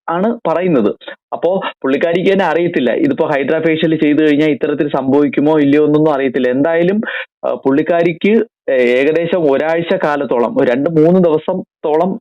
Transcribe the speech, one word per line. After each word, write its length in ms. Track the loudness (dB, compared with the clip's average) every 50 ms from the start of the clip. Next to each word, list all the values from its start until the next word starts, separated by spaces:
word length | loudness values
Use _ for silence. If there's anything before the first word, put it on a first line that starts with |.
| _ -6
ആണ് 300 | -4 -2 -2 -2 -4 -4 -4 -2
പറയുന്നത്. 480 | -2 -2 0 0 0 2 0 0 -2 -6 -12 -20 -20 -20 _ -12 -8
അപ്പോ 280 | -4 -2 -2 -2 -2 -4 -8 -8 _ -4
പുള്ളിക്കാരിക്ക് 480 | -2 -2 0 0 0 0 0 0 0
തന്നെ 140 | 0 0 0
അറിയത്തില്ല 460 | 0 0 0 0 -2 -2 -2 -2 0
ഇതിപ്പോ 360 | 0 0 0 0 0 -2 -2 -2
ഹൈഡ്രാ 320 | -2 -2 -2 -2 -2 -2
ഫേഷ്യൽ 360 | 0 0 0 0 0 -2 0
ചെയ്ത് 260 | 0 0 2 2 2 2
കഴിഞ്ഞാൽ 260 | 2 2 2 2 0
ഇത്തരത്തിൽ 380 | 0 -2 -2 -4 -2 -2 -2 -2
സംഭവിക്കുമോ 720 | -4 -4 -2 0 2 2 2 0 0 0 0 2 2 2
ഇല്ലയോ 260 | 2 2 2 2 2
എന്നൊന്നും 280 | 2 2 2 2 0 0
അറിയത്തില്ല. 360 | 0 -2 -2 -2 -2 -2 0
എന്തായാലും, 520 | 0 0 0 0 0 0 0 0 0 -2 -4 -6 -8 -10 -12 -16 _ _ -6
ആ, 80 | -6 -6
പുള്ളിക്കാരിക്ക് 920 | -4 -2 0 0 0 0 0 0 0 0 0 -2 0 0 2 2 2 0 -2 _ _ _ -2
ഏകദേശം 800 | 0 2 2 2 2 2 2 2 0 0 0 -2 -2 0 2 2
ഒരാഴ്ച 440 | 2 0 0 0 -2 -2 -2 -2 -2 -2 0
കാലത്തോളം, 580 | -2 -2 -2 -2 -2 -2 0 0 0 0 0
ഒരു 100 | 0 0
രണ്ട് 180 | 0 0 0 0
മൂന്ന് 340 | 2 2 4 4 4 4 4
ദിവസത്തോളം, 960 | 2 2 0 -2 -4 -6 -6 -8 -12 _ _ -4 -2 0 0 0 -2 -2 -4